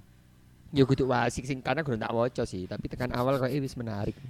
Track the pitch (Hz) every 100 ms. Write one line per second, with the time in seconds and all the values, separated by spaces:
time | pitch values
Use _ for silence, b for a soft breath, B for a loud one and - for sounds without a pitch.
0 | - - - - - - - 143 127 135
1 | 131 123 120 - 127 135 123 135 151 113
2 | 113 117 120 - 120 95 90 107 - -
3 | 123 123 123 139 127 147 135 - 113 101
4 | 104 - 131